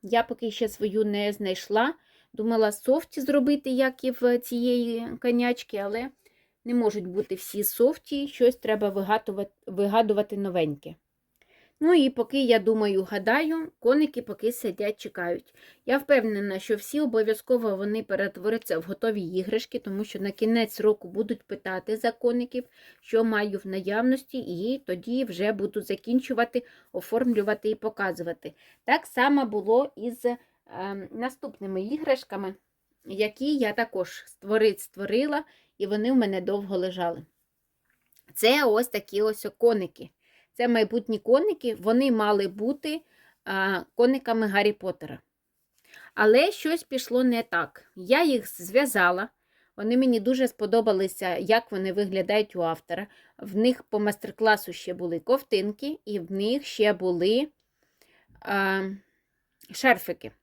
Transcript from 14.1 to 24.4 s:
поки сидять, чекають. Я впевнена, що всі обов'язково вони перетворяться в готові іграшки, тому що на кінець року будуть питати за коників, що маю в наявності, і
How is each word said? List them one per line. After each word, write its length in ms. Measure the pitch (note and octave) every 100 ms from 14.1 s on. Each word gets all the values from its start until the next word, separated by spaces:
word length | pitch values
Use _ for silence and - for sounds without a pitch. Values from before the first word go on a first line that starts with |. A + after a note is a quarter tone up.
| C4+
поки 300 | A#3+ G#3 A3
сидять, 480 | A#3+ A3+ F#3 G#3 G#3
чекають. 540 | G#3+ - F3 F3 _ _ - _ -
Я 120 | C4+
впевнена, 600 | C#4 C#4 A3 G#3 G3+ F#3+
що 180 | - G#3+
всі 240 | - D4
обов'язково 760 | D4 A3 A3 G#3+ - B3 A3+ F#3+
вони 260 | G#3 G#3+
перетворяться 760 | A3 G3 F#3+ F#3+ F#3+ A3+ - E3
в 40 |
готові 400 | E3+ F#3+ A3+ G#3
іграшки, 560 | E3+ F#3 F#3+ G#3+ - A#3+
тому 260 | - G3
що 160 | G#3+ F#3+
на 100 | G3
кінець 500 | G3 A3 A#3 A3 -
року 280 | G#3+ G#3+ F3+
будуть 340 | G3 G#3+ A#3
питати 540 | _ G3 - F#3 - A3
за 160 | A#3
коників, 520 | A3+ A#3+ A#3+ B3 B3+ - _ - _
що 240 | - A3
маю 340 | A3+ G#3+ G#3 G3
в 80 | F#3+
наявності, 720 | F#3+ F#3 G#3 B3+ C4+ -
і 400 | C4